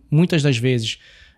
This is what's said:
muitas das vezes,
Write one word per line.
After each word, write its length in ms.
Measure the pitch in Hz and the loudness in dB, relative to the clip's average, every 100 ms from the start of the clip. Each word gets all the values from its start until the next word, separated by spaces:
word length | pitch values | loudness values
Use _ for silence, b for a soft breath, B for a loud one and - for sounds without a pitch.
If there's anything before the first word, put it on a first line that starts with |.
| - | -2
muitas 320 | 147 175 170 | 0 2 2
das 140 | 143 120 | 0 0
vezes, 420 | 123 123 110 - B B B | 0 -2 -4 -10 B B B